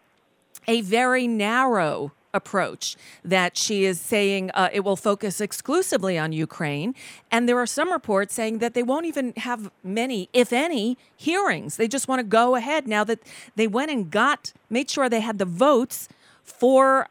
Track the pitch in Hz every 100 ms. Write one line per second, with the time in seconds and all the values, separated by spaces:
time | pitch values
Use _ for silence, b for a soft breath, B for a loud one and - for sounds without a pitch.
0 | _ _ _ _ _ - - 233 190 220
1 | 254 254 240 226 202 240 262 220 156 82
2 | 143 - _ 208 - 196 151 80 - -
3 | B B 175 185 175 - - 208 190 175
4 | - 214 202 196 185 - 185 202 196 196
5 | 220 202 214 175 208 - - 320 370 262
6 | 190 170 156 156 160 - 156 143 185 262
7 | B B - 233 240 247 240 - 330 339
8 | - 196 202 - 220 226 233 240 240 285
9 | 339 285 254 - 254 240 202 - 185 208
10 | 254 233 180 247 240 240 320 294 214 254
11 | b _ - 359 392 165 - - 226 277
12 | - 262 220 226 240 254 240 311 277 214
13 | 214 220 B B B - 220 208 302 277
14 | 175 208 254 294 - - - 226 - -
15 | 262 226 220 208 185 170 269 262 262 -
16 | - b b b - - 247 262 269 269
17 | -